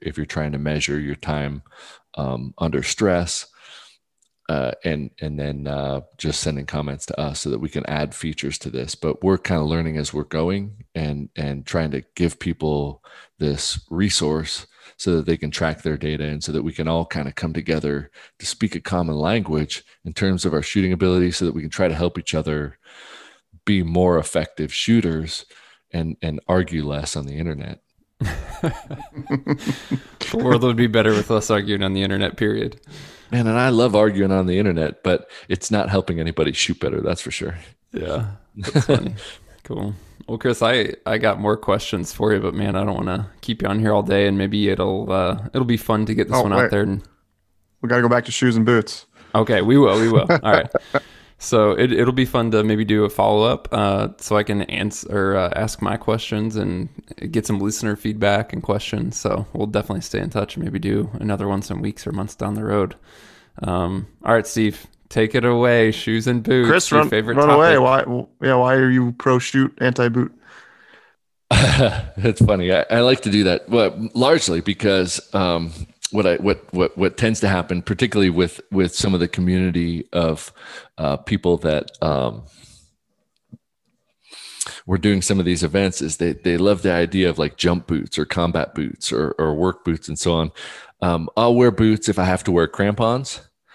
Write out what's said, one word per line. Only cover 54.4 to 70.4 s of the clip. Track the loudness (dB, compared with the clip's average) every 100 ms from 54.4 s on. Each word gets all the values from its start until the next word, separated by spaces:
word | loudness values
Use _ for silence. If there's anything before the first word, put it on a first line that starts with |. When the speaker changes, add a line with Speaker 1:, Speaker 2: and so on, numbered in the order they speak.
Speaker 2:
can | 0 -2
ans-, | -4 -4 -6 -6 -6
or, | -2 0 0
uh, | 0 -2
ask | -4 -4
my | -4 -4
questions | -2 -4 -4 -4 -4 -4
and | -4 -4 -8 -12 -20 -12 -4
get | -4 -2
some | -2
listener | -2 -2 -4 -4
feedback | -4 0 2 2 -2
and | -6
questions. | -4 -4 -4 -6 -6 -4
So | -4 -4 -4
we'll | -6 -4
definitely | -4 -4 -6
stay | -6 -6
in | -4
touch | -4 -4 -6
and | -6
maybe | -4
do | -2 -2 -2 -4
another | -4 -2 -2
one | -4
some | -4 -6
weeks | -6 -6 -8
or |
months | -6 -8 -6
down | -6 -4
the | 0
road. | 0 0 -4 -20 -20 -20 -20 _ -8
Um, | -4 -2 -2 -4 -8 _ 2
all |
right, | 2 2
Steve, | 0 0 -2 -12 _ _
take | 0 2 2
it |
away. | 2 4 6 6 4
Shoes | 2 -2 0 0
and | 0
boots, | 2 4 6
Speaker 3:
Chris, | 4 4
Speaker 2:
your | 4
Speaker 3:
run, | 4
Speaker 2:
favorite | 2 2 4
Speaker 3:
run | 6
Speaker 2:
topic. | 8
Speaker 3:
away. | 8 6
Why? | 6 4 2 -4 -6 _
Yeah, | 2 4
why | 4 4
are | 4
you | 4 2
pro | 0 2 2
shoot, | 4 2 2 2
anti | 0 2 2
boot? | 2 -2 -6